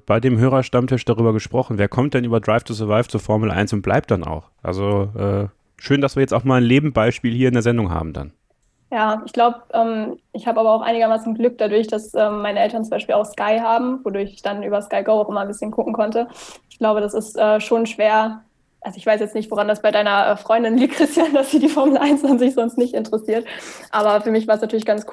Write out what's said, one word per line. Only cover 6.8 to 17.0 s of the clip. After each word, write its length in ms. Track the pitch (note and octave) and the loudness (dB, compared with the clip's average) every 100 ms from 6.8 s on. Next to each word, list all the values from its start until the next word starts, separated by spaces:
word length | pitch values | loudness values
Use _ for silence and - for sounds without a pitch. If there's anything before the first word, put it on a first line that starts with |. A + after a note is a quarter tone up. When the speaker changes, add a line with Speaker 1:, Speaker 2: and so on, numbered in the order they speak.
| D3+ A2+ A2 - A#2+ | 2 2 0 0 -2
Speaker 1:
hier 160 | A#2+ B2+ | 0 2
in 40 | |
der 100 | B2 | 2
Sendung 260 | A2+ A#2 F#2+ | 2 0 0
haben 240 | D#2+ D#2+ | -4 -6
dann. 200 | C#2+ C#2+ - _ _ _ _ - | -8 -12 -16 _ _ _ _ -8
Speaker 2:
Ja, 300 | A#3 G#3+ A3 G#3+ | -2 -2 -2 -4
ich 80 | |
glaub, 320 | A#3+ A#3 A#3 - | 2 2 0 -4
ähm, 440 | A#3 A3+ A3 G#3+ - _ | -2 0 -2 -6 -10 _
ich 120 | G#3 A#3 | -8 -2
hab 120 | A3+ | 0
aber 140 | A3+ | 2
auch 100 | A3 | 2
einigermaßen 520 | A3+ A#3 A3+ A3 A3+ A3 | 0 0 2 0 -2 -2
Glück 220 | A#3+ A#3+ | -2 0
dadurch, 300 | G#3+ G#3+ G#3+ | 0 0 0
dass, 260 | G#3+ A3 | -4 -4
ähm, 280 | - G#3+ G#3 | -2 0 -2
meine 180 | G#3 G3+ | -4 0
Eltern 240 | G#3+ A3 | 0 -2
zum 80 | A3 | -4
Beispiel 240 | G#3+ - G#3 | -4 0 -2
auch 100 | G#3+ | -2
Sky 340 | - G#3 A3+ | -2 -2 0
haben, 380 | A3+ A#3 B3 C4 | 2 0 0 -4
wodurch 300 | G#3 G3 G3 | -6 -6 -8
ich 80 | - | -8
dann 220 | G3+ G3+ | -8 -6
über 180 | G3+ G3+ | -4 -4
Sky 220 | G#3 G3 | -2 -2
Go 100 | G3+ | 0
auch 160 | G#3+ G#3 | 0 0
immer 120 | G3+ | -4
ein 60 | G3+ | -6
bisschen 240 | G#3 G#3+ | -8 -8
gucken 220 | A3 A3 | -4 -4
konnte. 340 | A3 G#3+ A3+ A#3+ - - - _ | -2 -2 -2 -4 -8 -20 -20 _
Ich 100 | - | -2
glaube, 220 | G#3+ G#3+ | 0 0